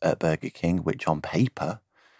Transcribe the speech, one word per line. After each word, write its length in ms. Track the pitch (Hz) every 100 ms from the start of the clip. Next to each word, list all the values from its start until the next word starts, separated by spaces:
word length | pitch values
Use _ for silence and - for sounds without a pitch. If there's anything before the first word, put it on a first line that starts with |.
at 180 | 90 -
Burger 300 | - 78 135
King, 300 | - 85 87
which 280 | 80 - -
on 140 | 76
paper 580 | - 82 127 - 71 110 _ _ _